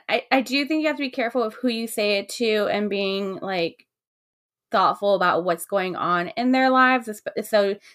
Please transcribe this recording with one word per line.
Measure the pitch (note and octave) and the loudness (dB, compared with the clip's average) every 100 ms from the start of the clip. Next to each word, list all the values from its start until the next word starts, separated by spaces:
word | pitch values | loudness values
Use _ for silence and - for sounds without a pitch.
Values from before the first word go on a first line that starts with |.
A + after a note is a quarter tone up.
| - | -4
I, | G#3+ - | -4 0
I | C4+ | 0
do | B3 C4+ C#4 | 2 -2 0
think | D#4 | 0
you | D4+ | 0
have | C#4+ | -2
to | |
be | C4+ | -6
careful | C4 A#3 B3+ | -4 -2 -2
of | A3 | -4
who | G#3+ B3+ | -2 -2
you | A3+ A3+ | -2 -4
say | - G#3 G3+ | -2 0 0
it | G3+ | -2
to | - A#3 G#3+ G3+ | -4 0 0 0
and | G#3 G#3 | 0 -2
being, | G3+ G3 G3 G3 F#3+ | -2 -2 -2 -4 -6
like, | F#3+ F#3 E3 - _ _ _ _ _ _ _ _ - | -6 -4 -4 -6 _ _ _ _ _ _ _ _ -2
thoughtful | G#3 F3 - G3+ | 2 2 2 2
about | F#3+ F3+ - | 2 4 2
what's | F3+ E3+ - | 0 -2 -2
going | G3 F#3 - | -2 -2 -4
on | E3 F3 F3 | -2 0 -2
in | - B3+ | -2 2
their | C4 C4 | 4 4
lives. | C4 B3+ B3+ A#3 | 4 4 2 -2
Espe-, | G#3 - - | -10 -8 -6
so | G#3+ G#3+ G3+ G#3 - | 0 2 2 -2 -10